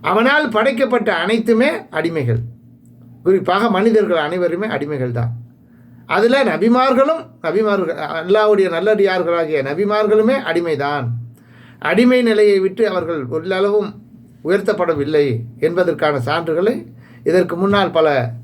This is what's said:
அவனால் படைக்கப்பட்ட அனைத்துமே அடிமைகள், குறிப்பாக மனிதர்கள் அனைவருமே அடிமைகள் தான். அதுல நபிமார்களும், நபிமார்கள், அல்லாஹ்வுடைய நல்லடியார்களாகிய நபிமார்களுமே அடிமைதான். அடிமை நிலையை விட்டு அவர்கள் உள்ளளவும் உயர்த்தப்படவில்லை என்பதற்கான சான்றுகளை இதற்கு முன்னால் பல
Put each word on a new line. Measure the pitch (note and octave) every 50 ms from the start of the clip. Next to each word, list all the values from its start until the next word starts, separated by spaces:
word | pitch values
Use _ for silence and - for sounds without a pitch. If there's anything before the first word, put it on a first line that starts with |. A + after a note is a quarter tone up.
| - D#3
அவனால் | F#3 G#3+ A#3 C4 C#4+ D4+ D4+ A#3+ A3
படைக்கப்பட்ட | G#3+ A3+ C4+ C4 A#3 C4+ A3 B3 A#3+ G#3 A3 F#3+ E3 E3+
அனைத்துமே | G3 A3+ A3+ A3 A#3 A3+ A3 B3+ D4 E4 - - - -
அடிமைகள், | D#3 D#3+ E3+ E3 D#3 C3 A#2+ A2 A2+ - - - - - - - _ - - - - - - - - -
குறிப்பாக | F3+ F#3+ F#3 F#3 F3+ F3+ G3 A3+ A#3 G3+
மனிதர்கள் | F#3 G#3 A#3 A3+ A3 G#3 - F3 D#3+ D3
அனைவருமே | D3+ F3 F#3 F3 E3+ E3+ F3 G#3+ - -
அடிமைகள் | - C#3+ D3 D3+ C3 B2+ B2 A#2+ A#2+
தான். | A#2 A#2 - - - - - _ - _ - - - - - - - - D3+
அதுல | F#3 G#3+ A#3 C4 C#4 C4 G3+ D#3+
நபிமார்களும், | D#3 G3 A3+ A#3+ B3+ B3+ C4+ B3+ B3 C4+ D4 E4 D#4+ - - - - -
நபிமார்கள், | D#3+ D#3+ G#3 A3 G#3 G3+ G3 F3+ D#3+ E3 D#3+ D#3 - D#3 E3
அல்லாஹ்வுடைய | D#3+ F3+ G3+ G#3+ G#3+ G#3+ G#3 F#3+ F#3+ F3+ E3
நல்லடியார்களாகிய | E3 F#3 G#3+ G#3+ G3 G3 F#3+ F#3 F#3 F3 F3 E3+ E3+ E3 D3+ D#3 C#3+ C3+ C#3
நபிமார்களுமே | D3 E3+ G#3 G3+ G#3+ G#3+ G#3+ G3+ G#3+ G#3+ G#3+ A#3 C4+ - - E3+
அடிமைதான். | E3 E3+ E3+ E3+ D3+ C3 C#3+ C#3+ D3 C#3+ B2 A#2+ A#2 - - - - - - - - - - - - - - D3
அடிமை | F3 G3+ B3 B3 B3+ B3+ A#3+
நிலையை | A3+ A3 G#3 G#3+ G#3 G3+ F#3+ F#3+
விட்டு | F#3+ F#3+ A#3 A3+ G#3
அவர்கள் | F#3 F3+ E3 E3 E3+ D3+ C3 B2 D3
உள்ளளவும் | D#3+ D#3+ F#3+ F#3+ F#3+ G3 G3+ G3+ G#3 G3 G#3 - - - - - - - - - - -
உயர்த்தப்படவில்லை | D3+ F#3+ G3 F#3+ A3 G3+ - F3 E3 D#3+ D3 C#3 D3 D#3 D3 D3 C#3 A2+ A2+ A#2 - - - D#3
என்பதற்கான | D#3+ F3 F3 F3 E3+ D3+ - D#3 D3+ D3 C3+ A#2+
சான்றுகளை | - D3+ E3+ E3+ E3 D#3 E3 F#3 A3 C4 - - - - - - - - - - -
இதற்கு | E3 F#3+ F3+ F3+ E3+ E3+
முன்னால் | F#3 G3 G3+ G3+ F#3+ E3 C#3+
பல | E3 D#3+ D3+ C#3+ C3 A#2 A#2 A#2 -